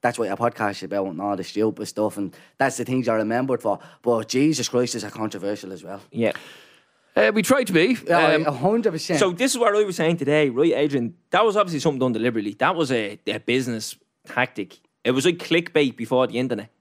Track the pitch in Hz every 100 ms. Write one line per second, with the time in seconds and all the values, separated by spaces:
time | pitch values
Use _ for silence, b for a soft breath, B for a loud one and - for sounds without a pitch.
0 | 123 120 107 98 117 - 107 98 92 101
1 | 98 80 101 98 90 104 110 101 104 -
2 | 107 101 95 b b b 135 127 120 131
3 | 117 110 107 117 135 120 110 101 B B
4 | 117 113 110 127 147 147 120 120 123 117
5 | 104 107 110 104 98 104 95 92 90 98
6 | - - 113 - B B B B B _
7 | _ - 214 214 202 269 240 175 190 240
8 | - 170 160 151 160 131 160 226 214 160
9 | - 156 196 175 254 254 226 208 208 175
10 | 165 170 139 151 147 120 165 127 151 139
11 | 117 - _ 180 220 208 202 165 160 135
12 | 127 107 120 113 101 - 135 190 147 127
13 | 104 104 - 104 - 123 123 113 110 -
14 | _ _ - - 127 - 92 - _ _
15 | 117 127 175 175 - 165 170 156 143 113
16 | 117 127 127 117 127 110 110 _